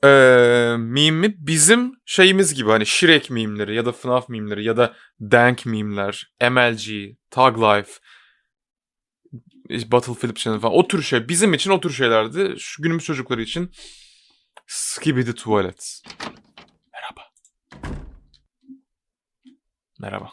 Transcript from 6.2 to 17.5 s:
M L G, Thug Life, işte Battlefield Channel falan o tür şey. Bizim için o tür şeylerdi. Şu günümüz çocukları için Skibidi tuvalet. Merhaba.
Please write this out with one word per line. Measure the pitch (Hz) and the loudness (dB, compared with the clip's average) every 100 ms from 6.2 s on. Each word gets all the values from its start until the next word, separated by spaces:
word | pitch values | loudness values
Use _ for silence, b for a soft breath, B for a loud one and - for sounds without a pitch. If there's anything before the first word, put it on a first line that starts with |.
| - _ | -16 _
M | 120 127 | 0 2
L | 120 113 | 0 0
G, | 104 107 101 117 _ | -10 -12 -14 -20 _
Thug | - 131 113 | 2 2 4
Life, | 110 104 101 - b b b b b _ _ _ _ _ _ _ _ 120 _ _ _ | 2 2 -2 -18 b b b b b _ _ _ _ _ _ _ _ -20 _ _ _
işte | - 113 | -10 0
Battlefield | 123 123 117 120 110 | 0 0 -8 -8 -6
Channel | 120 107 | -6 -2
falan | 113 151 | 0 2
o | 185 | 2
tür | 185 | -2
şey. | 135 123 117 | 0 -2 -2
Bizim | 170 208 | 0 2
için | 156 196 | 0 0
o | 190 | -2
tür | 165 | -2
şeylerdi. | 127 127 113 110 151 196 - | -2 2 2 0 -4 -6 -6
Şu | - - | -14 -6
günümüz | 160 165 | -4 -4
çocukları | 165 139 127 120 | -6 -8 -6 -6
için | 110 170 180 b b b b b b b b - _ | -6 -8 -10 b b b b b b b b -20 _
Skibidi | - - - 156 127 117 113 | -10 -8 -4 -2 -2 -4 -8
tuvalet. | - 107 92 - - - - - - - _ - _ _ _ | -2 -2 -2 -8 -18 -18 -20 -16 -16 -18 _ -20 _ _ _
Merhaba. | - - - - _ _ | -18 -18 -18 -20 _ _